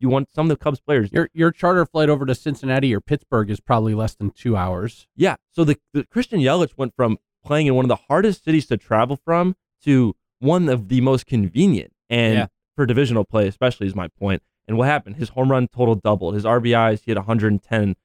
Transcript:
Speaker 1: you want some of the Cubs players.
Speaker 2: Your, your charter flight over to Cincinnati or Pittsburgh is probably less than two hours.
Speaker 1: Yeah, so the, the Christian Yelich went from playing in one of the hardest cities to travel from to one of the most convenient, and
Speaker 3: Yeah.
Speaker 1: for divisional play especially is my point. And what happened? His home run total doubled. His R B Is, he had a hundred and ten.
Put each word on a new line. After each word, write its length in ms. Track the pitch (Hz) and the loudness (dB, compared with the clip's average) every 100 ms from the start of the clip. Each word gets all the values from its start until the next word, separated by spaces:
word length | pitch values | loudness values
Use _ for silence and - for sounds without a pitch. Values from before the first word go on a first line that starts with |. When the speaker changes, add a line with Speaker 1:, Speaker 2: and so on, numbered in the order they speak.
Speaker 1:
you 80 | 127 | -2
want 240 | 131 139 | 0 -2
some 180 | - 160 | -2 -2
of 80 | 143 | 0
the 20 | |
Cubs 180 | 151 139 | -2 -4
players. 320 | - 139 101 | -2 0 0
Speaker 2:
Your, 180 | - 165 | -2 -4
your 200 | 160 165 | 0 0
charter 340 | - 175 180 160 | 0 0 0 0
flight 220 | 160 151 | 0 0
over 180 | 147 135 | 0 0
to 80 | |
Cincinnati 580 | 123 156 143 135 135 135 | -4 -4 -6 -2 0 0
or 80 | 104 | -2
Pittsburgh 480 | - 143 - 120 104 | -2 -6 -2 -2 -2
is 100 | 104 | -4
probably 340 | - 120 110 | -2 0 0
less 220 | 107 110 - | -2 -4 -4
than 140 | 101 | -8
two 260 | - 123 104 | -6 -2 -2
hours. 500 | 92 90 110 - _ | -2 -4 -8 -12 _
Speaker 1:
Yeah, 220 | - 180 139 _ | -2 -2 -2 _
so 100 | - | -2
the, 140 | 156 143 _ | 0 0 _
the 100 | 143 | -8
Christian 360 | - 226 254 202 | -6 -6 -2 0
Yelich 320 | 131 170 165 - | 0 0 -2 -4
went 180 | 127 - | -6 -2
from 200 | 117 107 _ _ | -2 -2 _ _
playing 240 | - 147 147 | -4 0 2
in 80 | 131 | 2
one 80 | |
of 40 | 131 | 2
the 60 | 110 - | 0 0
hardest 340 | 156 214 190 | 0 0 -2
cities 240 | - 160 - | 0 0 0
to 100 | 113 | -4
travel 440 | - 110 123 139 | 0 0 0 -4
from 300 | - 170 180 185 _ _ | -2 0 0 -4 _ _
to 320 | 147 135 117 - _ - | 0 2 2 -2 _ -4
one 280 | 131 180 165 | 0 2 2
of 200 | 123 98 | -2 0
the 120 | 127 | 0
most 260 | 131 131 - | 2 0 0
convenient, 680 | 123 95 120 190 113 - _ - | -2 0 2 2 0 -4 _ -4
and 240 | 117 113 | 0 2
Speaker 3:
Yeah. 120 | 110 110 _ _ | 2 -2 _ _
Speaker 1:
for 120 | - 127 | -4 0
divisional 380 | 120 139 113 | 2 2 0
play 220 | 101 113 98 | 0 0 -2
especially 400 | - 127 - 98 | 0 -2 -2 -6
is 80 | |
my 140 | 95 87 | -6 -10
point. 340 | - 101 92 _ _ - | -6 -4 -4 _ _ -6
And 100 | 113 | -2
what 100 | 131 | 0
happened? 260 | 147 101 | -2 -4
His 140 | 123 120 | -10 -8
home 220 | 131 131 | -2 0
run 160 | 131 123 | 0 0
total 260 | 120 120 | 0 0
doubled. 400 | 107 107 104 87 | 0 0 0 0
His 100 | 104 110 | -2 0
R 120 | 120 | 0
B 140 | 117 | 2
Is, 300 | 117 113 107 | 2 2 0
he 100 | - | -4
had 60 | 104 | -4
a 40 | |
hundred 300 | 98 113 107 | -2 0 2
and 100 | 101 | 0
ten. 320 | - 113 101 92 | 0 -2 0 -4